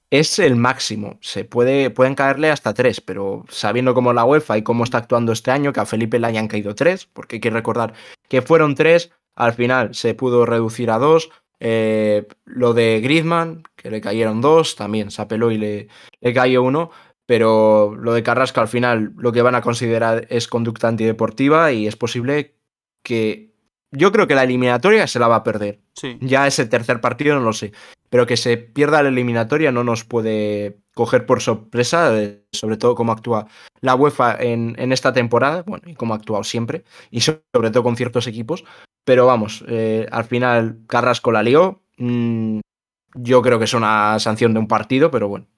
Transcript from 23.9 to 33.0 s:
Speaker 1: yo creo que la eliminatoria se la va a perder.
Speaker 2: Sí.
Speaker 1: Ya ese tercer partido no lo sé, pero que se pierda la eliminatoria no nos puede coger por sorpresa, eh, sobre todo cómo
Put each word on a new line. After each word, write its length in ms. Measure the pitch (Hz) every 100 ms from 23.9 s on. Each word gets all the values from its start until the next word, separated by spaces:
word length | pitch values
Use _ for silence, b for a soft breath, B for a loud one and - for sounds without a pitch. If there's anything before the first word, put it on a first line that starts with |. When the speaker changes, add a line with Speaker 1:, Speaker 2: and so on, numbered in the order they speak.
Speaker 1:
yo 220 | 135 190
creo 140 | 214 160
que 80 |
la 100 | 135
eliminatoria 640 | 127 127 123 123 180 220 156
se 120 | 120
la 100 | 117
va 80 | 110
a 80 |
perder. 360 | 117 107 104 - _
Speaker 2:
Sí. 240 | - 131 117
Speaker 1:
Ya 260 | 131 131 139
ese 200 | 151 117
tercer 340 | 120 117 117
partido 360 | 120 120 147 143
no 40 |
lo 140 | 113
sé, 180 | 110 104 B B B _
pero 160 | 123 123
que 100 | 120
se 220 | 123 117
pierda 440 | 117 139 147 156
la 60 | 139
eliminatoria 640 | 127 123 117 113 151 151
no 100 | 120
nos 220 | 120 113
puede 760 | - 120 110 107 104 104 104 - _
coger 300 | - 113 127
por 160 | 113 120
sorpresa, 800 | - 110 - 120 120 170 160 110
eh, 240 | 104 101 _
sobre 240 | - 110 110
todo 180 | 123
cómo 180 | 120